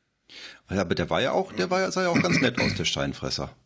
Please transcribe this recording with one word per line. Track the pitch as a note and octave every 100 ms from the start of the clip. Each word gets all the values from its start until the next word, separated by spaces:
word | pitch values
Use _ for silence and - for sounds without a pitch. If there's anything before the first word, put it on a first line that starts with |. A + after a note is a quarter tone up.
| _ _ _ - - - -
Ja, | F#2
aber | F2
der | F#2+ E2
war | E2
ja | B2+
auch, | - F#3+
der | - F3+
war | F#3
ja, | F#3
sah | F#3
ja | F3+
auch | E3+
ganz | F3 -
nett | B2 A#2
aus, | -
der | - D#2+
Steinfresser. | D2 C#2 - D2 - C#2 -